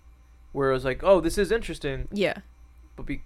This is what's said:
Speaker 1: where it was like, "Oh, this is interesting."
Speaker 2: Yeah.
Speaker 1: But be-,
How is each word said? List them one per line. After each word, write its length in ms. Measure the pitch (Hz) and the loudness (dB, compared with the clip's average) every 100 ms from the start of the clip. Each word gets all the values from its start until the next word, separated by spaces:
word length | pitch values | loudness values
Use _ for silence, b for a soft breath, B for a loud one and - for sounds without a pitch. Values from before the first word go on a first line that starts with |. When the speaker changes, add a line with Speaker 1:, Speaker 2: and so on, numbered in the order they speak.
| - - - - - | -20 -20 -20 -20 -12
Speaker 1:
where 200 | 139 135 | -2 0
it 20 | |
was 100 | 131 131 | 2 0
like, 180 | 127 | 0
"Oh, 160 | 175 190 | 4 6
this 160 | 160 208 | 4 0
is 140 | 175 | 0
interesting." 560 | 226 185 160 143 135 127 | 0 -2 -6 -6 -6 -6
Speaker 2:
Yeah. 260 | 202 175 - - - - - - - | -2 -2 -2 -12 -20 -20 -20 -20 -12
Speaker 1:
But 100 | 127 | -8
be-, 160 | 131 | -8